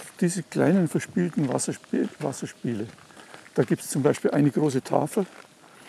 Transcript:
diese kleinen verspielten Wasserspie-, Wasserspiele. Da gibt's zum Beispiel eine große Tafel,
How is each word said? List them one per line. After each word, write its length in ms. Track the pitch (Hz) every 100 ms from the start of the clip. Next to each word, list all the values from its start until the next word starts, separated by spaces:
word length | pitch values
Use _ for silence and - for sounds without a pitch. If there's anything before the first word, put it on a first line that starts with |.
| - -
diese 220 | 175 180
kleinen 460 | - 156 135 190 160
verspielten 600 | - - 190 175 - 135
Wasserspie-, 560 | 131 - - - - - -
Wasserspiele. 680 | 147 - 143 - 127 107 117 - - - - - -
Da 80 | -
gibt's 260 | - 175 -
zum 140 | 151
Beispiel 300 | 143 135 -
eine 180 | 151 143
große 320 | 165 151 127
Tafel, 420 | - 139 147 220 185 - - - - -